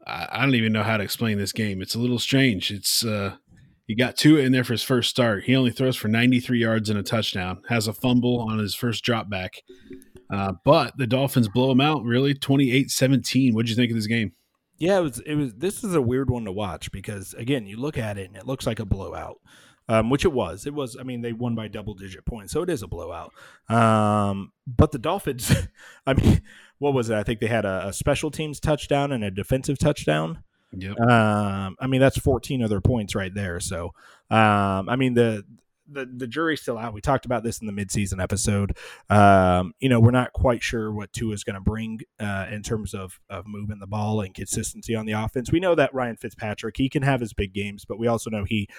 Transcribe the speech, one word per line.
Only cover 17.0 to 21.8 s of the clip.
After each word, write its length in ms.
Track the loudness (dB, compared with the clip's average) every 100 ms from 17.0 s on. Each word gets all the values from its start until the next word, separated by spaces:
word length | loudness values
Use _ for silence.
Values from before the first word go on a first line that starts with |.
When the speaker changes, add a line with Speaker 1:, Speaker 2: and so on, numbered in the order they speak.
| -10 -12 -12
Speaker 2:
again, 320 | -8 -4 -4 -4
you 100 | -8
look 200 | -8 -6
at 220 | -6 -8
it 80 | -12
and 100 | -12
it 100 | -10
looks 200 | -6 -6
like 140 | -4
a 60 | -4
blowout, 500 | -4 -6 -10 -12 -16 _ -20 -20 _ 0
um, 220 | 2 4
which 140 | 2
it 80 | 2
was. 340 | 2 -2 -4 -8
It 80 |
was, 220 | -6 -8 -8
I 60 |
mean, 160 | -10 -6
they 140 | -6
won 200 | -4 -4
by 140 | -4 -6
double-digit 560 | -10